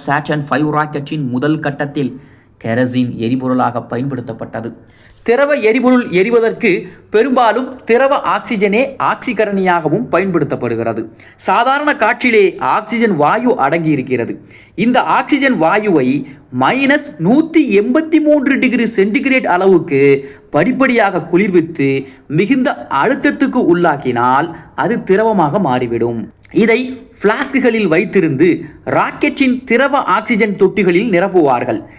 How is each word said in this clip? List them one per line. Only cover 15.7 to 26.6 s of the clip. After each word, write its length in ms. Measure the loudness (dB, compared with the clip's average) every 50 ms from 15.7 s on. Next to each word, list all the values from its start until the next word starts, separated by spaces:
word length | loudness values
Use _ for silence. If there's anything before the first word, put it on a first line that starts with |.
| 2 0 2 2 2 2 2 0 0 -2 -4 -10 -16 -20 -16 _ -4 0
மைனஸ் 500 | 0 0 0 0 2 2 0 0 -2 -6 -8 -2
நூத்தி 380 | 0 2 2 2 2 2 2
எண்பத்தி 640 | 2 2 4 2 2 2 2 2 0 2 2 2 2
மூன்று 380 | 4 4 2 2 2 0 0 0
டிகிரி 240 | 0 0 0 0 -2
சென்டிகிரேட் 600 | 0 0 0 0 2 0 0 0 0 0 0 2
அளவுக்கு 840 | 0 0 2 4 4 4 4 2 0 2 4 4 4 4 2 0 -6 -18 -20 -10 _
படிப்படியாக 680 | 0 0 0 2 2 2 0 2 2 2 2 2 0
குளிர்வித்து 880 | -4 -2 0 0 0 2 2 2 2 0 0 -2 -2 -2 -2 -2 -4 -6 -10 -16 -20 _
மிகுந்த 600 | -4 -2 0 0 2 0 0 0 -2 -2 -6 -6 -4 -2 0 0
அழுத்தத்துக்கு 600 | 0 0 0 0 -2 0 0 -2 0 0 0 2 2 2
உள்ளாக்கினால் 800 | 2 2 0 0 0 -2 -2 0 0 2 2 2 2 0 -2 -6 -12 -18 -10 -6
அது 200 | -4 -2 -2 -2
திரவமாக 640 | -2 0 0 2 2 2 2 2 2 2 2 0 0
மாறிவிடும். 760 | 0 0 0 0 -2 -2 -2 -2 -2 -2 -4 -6 -8 -10 -14 _ -20 -4
இதை 580 | 0 2